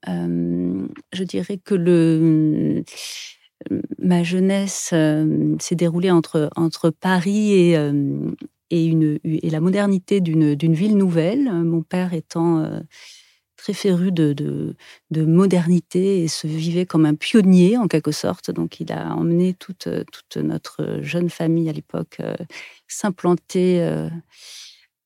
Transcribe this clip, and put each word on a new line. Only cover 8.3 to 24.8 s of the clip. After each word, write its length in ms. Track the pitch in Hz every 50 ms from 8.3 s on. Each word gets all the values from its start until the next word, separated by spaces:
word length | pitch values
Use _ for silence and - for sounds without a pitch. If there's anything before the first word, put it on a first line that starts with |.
| - - - - _ _ _ _
et 160 | - 165 165
une, 320 | 165 165 160 156 151 147 - -
et 260 | 165 156 - - 165
la 80 | 156 156
modernité 640 | 165 185 185 202 202 202 196 180 - - 202 196
d'une, 340 | 180 165 156 160 156 147 147
d'une 200 | 143 165 160 165
ville 220 | 151 202 214 214
nouvelle. 540 | 196 196 185 165 165 156 180 226 285 285 247
Mon 300 | 180 170 170 165 165 165
père 320 | 160 - - 180 185 180 175
étant, 460 | 160 - _ - 170 165 170 165 160
euh, 180 | 156 - 52 - 160 - - - - - - - _ _ _ _ _ _ _ -
très 160 | - - 196
féru 360 | - - 202 180 170 180 196
de, 220 | 180 165 156 147
de, 420 | 143 143 147 147 143 147 147 - - - - - - _ _ _
de 120 | 160 160 156
modernité 1000 | 156 165 180 196 190 185 180 165 170 180 170 - _ - 180 190 196 196 185 165
et 20 |
se 220 | 156 - - - 156
vivait 360 | 156 160 160 170 170 180 180
comme 220 | - - 156 156
un 80 | 151 151
pionnier, 640 | - - - - 226 185 190 185 180 175 185 233
en 100 | 247 220
quelque 240 | 165 - 151 - 151
sorte. 400 | 151 - - - 180 - - -
Donc, 300 | 170 170 165 170 - -
il 100 | 165 165
a 240 | 160 160 160 160 160
emmené 400 | 160 165 170 170 175 180 185 180
toute, 340 | - - - 185 - - 175 - - - -
toute 260 | - - _ _ -
notre 600 | - 76 - - - - - - - 156 - 53 -
jeune 300 | 143 147 165 175 175 165
famille 380 | - - 170 165 165 170 165 160
à 40 |
l'époque, 440 | 151 151 - _ - 165 165 - - -
euh, 160 | - 55 - - 170 - - - - - - _ _ -
s'implanter, 920 | - - - 208 185 - - 180 175 165 - - - 185 180 185 180 175
euh, 300 | 165 160 156 156 156 160 165 165 - _ _ - - - - - - - - _